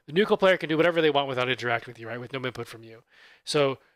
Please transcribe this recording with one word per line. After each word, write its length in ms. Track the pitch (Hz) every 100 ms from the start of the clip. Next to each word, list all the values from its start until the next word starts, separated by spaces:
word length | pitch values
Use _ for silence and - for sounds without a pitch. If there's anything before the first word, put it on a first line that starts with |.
| -
the 60 |
neutral 240 | 160 214 208
player 180 | 190 180
can 120 | 156
do 80 | 156
whatever 260 | 170 165
they 80 | 156
want 180 | 139 139
without 220 | 127 127
interacting 420 | 123 120 117 123
with 80 | 117
you, 80 | 117
right? 120 | 120
With 120 | 123
no 120 | 135
input 240 | 123 117 117
from 160 | 113
you. 180 | 113 113 _ _ - _
So 340 | - 151 135 131 _